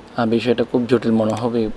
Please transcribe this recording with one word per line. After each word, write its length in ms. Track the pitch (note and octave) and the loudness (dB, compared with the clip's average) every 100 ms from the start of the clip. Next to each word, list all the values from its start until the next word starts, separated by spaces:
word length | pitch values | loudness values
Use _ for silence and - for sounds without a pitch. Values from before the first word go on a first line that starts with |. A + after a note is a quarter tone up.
| - - | -10 -4
আহ, 80 | A2+ | 0
বিষয়টা 380 | A2+ A#2+ A#2 | 0 2 0
খুব 220 | A#2 C3 A#2+ | 0 -2 2
জটিল 220 | A#2+ A#2 | 0 2
মনে 220 | A2+ A2 | 0 0
হবে, 360 | G#2+ A#2+ A#2 A2 | -2 -2 -2 -4